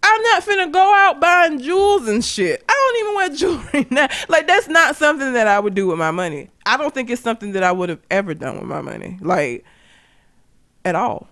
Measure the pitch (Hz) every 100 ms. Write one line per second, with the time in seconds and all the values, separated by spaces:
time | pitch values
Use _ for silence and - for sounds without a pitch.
0 | 392 440 453 392 - 403 359 320 381 403
1 | 392 285 339 359 339 302 254 359 403 403
2 | 226 214 - - 180 147 - 554 539 480
3 | 427 415 370 294 370 320 - 294 262 254
4 | 285 - - 320 302 370 453 320 320 294
5 | 302 302 269 247 220 202 208 190 190 170
6 | 160 170 180 147 - _ - 247 294 269
7 | 240 247 - 226 208 190 185 185 180 160
8 | _ 190 196 156 127 - - 147 - -
9 | - 185 165 175 147 120 _ _ _ _
10 | _ _ _ _ _ _ _ _ 196 170
11 | 233 - -